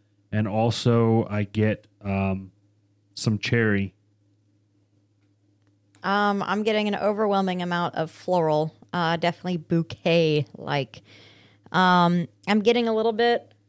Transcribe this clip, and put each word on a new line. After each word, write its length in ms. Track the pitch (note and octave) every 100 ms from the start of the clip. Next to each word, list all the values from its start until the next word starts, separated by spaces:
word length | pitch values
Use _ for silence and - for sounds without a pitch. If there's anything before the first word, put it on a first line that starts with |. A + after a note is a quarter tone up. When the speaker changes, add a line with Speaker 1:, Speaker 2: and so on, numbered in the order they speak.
| _ _ _
Speaker 1:
and 180 | G#2+ G#2+
also 800 | G#2+ A#2 - B2 A#2 A2+ A2+ -
I 140 | G#2
get, 440 | G2 A2 G#2+ G2+ - _
um, 500 | G2+ G2 F#2+ F#2+ F#2+ _ _ _ _ _ _
some 240 | - - G#2+
cherry. 540 | - A#2+ A2 G2+ G2 - _ _ _ _ _ _ _ _ _ _ _ _ _ _ _ _ _ _ _ _
Speaker 2:
Um, 400 | F#3 G3+ G#3 G3+
I'm 200 | - G3
getting 260 | G#3+ G#3+ G#3
an 80 | G3+
overwhelming 640 | G3+ G#3 G#3+ G3 F#3+ F3+
amount 320 | F3 F3 F3 -
of 140 | D#3+
floral, 640 | - - F3+ D#3+ D3+ D#3 - _
uh, 240 | F3 E3 E3
definitely 420 | F3 E3+ F3 F3+
bouquet-like. 1400 | - E3+ E3 - F3 E3+ D#3+ D3+ C#3+ - - C#3+ C3 - - - - - _ _ -
Um, 580 | F3 F#3 F3+ E3+ F3 E3 _ -
I'm 120 | G#3
getting 280 | G3+ A#3 A3+
a 60 |
little 180 | A3 A3
bit 400 | A3 A#3 A#3 - _